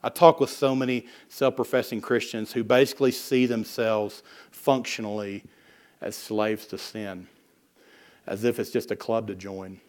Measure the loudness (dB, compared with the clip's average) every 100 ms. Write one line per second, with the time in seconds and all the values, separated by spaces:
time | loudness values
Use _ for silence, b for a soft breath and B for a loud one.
0 | -6 8 8 8 0 0 0 0 0 -2
1 | B B B 0 0 2 0 0 0 -6
2 | 0 0 0 -8 -6 -4 4 6 6 4
3 | 0 0 0 2 2 0 -4 -2 0 0
4 | -2 -8 B B B -4 2 2 0 -6
5 | -6 -6 -6 -10 -14 b b b b b
6 | -10 -8 -6 -2 0 -2 -6 -12 -12 -10
7 | -10 -12 -16 _ _ _ _ b b b
8 | b b -10 0 0 0 -2 -2 -2 -8
9 | -2 -2 -2 -10 -10 -10 -12 -16